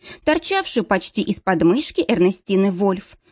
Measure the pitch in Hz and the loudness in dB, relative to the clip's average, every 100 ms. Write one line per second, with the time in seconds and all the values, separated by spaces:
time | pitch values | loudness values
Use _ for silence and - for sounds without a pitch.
0 | - - - 320 - 381 381 240 - 190 | -20 -6 -2 0 0 -4 -2 -4 0 -2
1 | - - 190 - - 170 160 233 - - | -2 -4 -4 -4 -2 2 4 2 -2 -2
2 | - 190 180 190 - 190 196 180 196 190 | 0 2 2 0 -2 2 2 2 0 -2
3 | - - _ | -8 -20 _